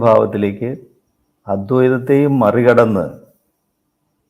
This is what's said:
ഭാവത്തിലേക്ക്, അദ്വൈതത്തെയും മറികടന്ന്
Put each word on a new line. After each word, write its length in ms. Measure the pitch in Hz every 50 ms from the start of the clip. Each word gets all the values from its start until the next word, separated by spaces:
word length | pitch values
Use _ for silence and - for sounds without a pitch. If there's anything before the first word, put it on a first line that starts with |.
| 117
ഭാവത്തിലേക്ക്, 640 | 117 110 110 110 101 101 101 104 101 98 101 117 120 139 - - _ _ _ _ _ _ _ _ _ _ _ -
അദ്വൈതത്തെയും 880 | - - - 98 101 127 127 127 127 131 123 127 135 139 139 143 143 139 131 113
മറികടന്ന് 640 | 104 104 120 120 123 117 113 117 113 107 95 80 71 - - - _ _ _ _ _ _ _ _ _ _ _ _ _ _ _ _ _ _ _ _